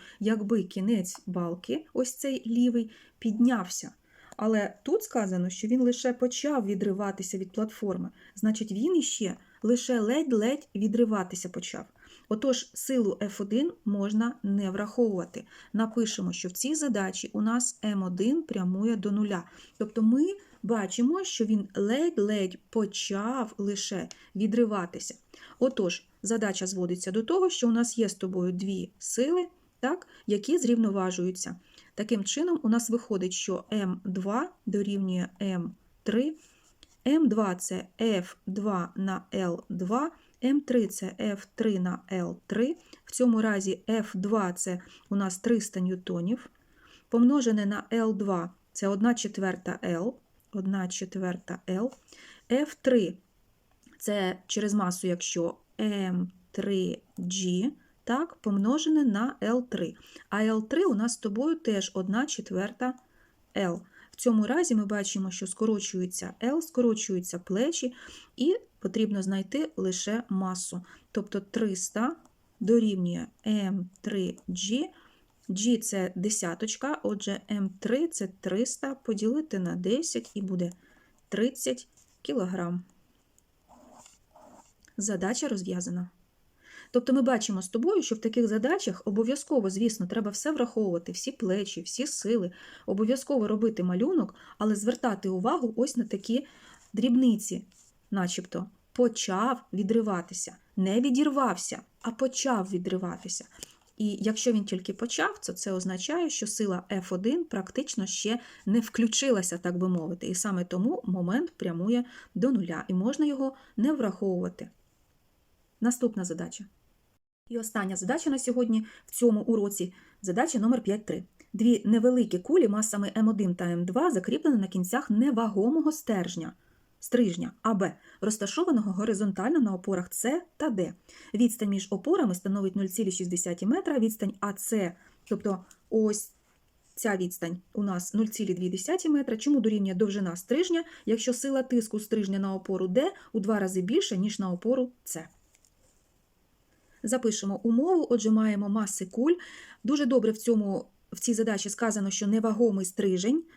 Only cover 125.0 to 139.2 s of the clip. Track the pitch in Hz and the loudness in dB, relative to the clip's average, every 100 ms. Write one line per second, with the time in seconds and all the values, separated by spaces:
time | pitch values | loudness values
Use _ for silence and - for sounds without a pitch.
125 | - 214 269 233 226 196 220 320 302 311 | 2 2 4 2 0 2 2 2 2 0
126 | - 208 175 175 160 - _ _ _ _ | -2 -2 -2 -6 -10 -12 _ _ _ _
127 | - 247 220 175 - - 220 208 190 - | 0 2 2 0 -6 -4 0 2 0 -2
128 | - - 214 214 202 - 370 254 202 185 | -16 -6 -4 -2 -2 0 2 2 2 0
129 | 214 220 208 190 208 330 220 185 190 190 | 0 0 0 0 2 4 2 2 -2 -2
130 | 185 - 233 320 330 - 302 208 170 - | -2 -4 -2 -2 -4 -4 -2 0 -2 -6
131 | _ - - 208 240 - 208 196 180 196 | _ -20 -6 2 2 2 -2 -2 -2 -4
132 | 277 359 254 180 196 196 190 190 190 190 | 2 2 2 0 -2 -2 -2 -2 -2 -2
133 | 202 185 180 175 185 175 190 320 370 285 | -2 -2 -2 -4 -4 -2 0 0 0 2
134 | 220 220 196 - 202 196 - 220 180 175 | 0 0 -6 -4 -6 -6 -4 -2 -2 -4
135 | - _ - 190 208 185 - - _ 226 | -16 _ -6 -4 -2 -4 -8 -20 _ 2
136 | 214 208 - _ _ _ _ _ _ - | 2 0 -6 _ _ _ _ _ _ -4
137 | 220 190 180 - 170 180 - - 202 175 | -2 0 -2 -4 -6 -8 -8 -4 -2 -2
138 | 180 208 220 - 196 180 180 185 233 370 | -2 0 0 0 -2 0 -2 -2 -2 0
139 | 330 294 | 2 2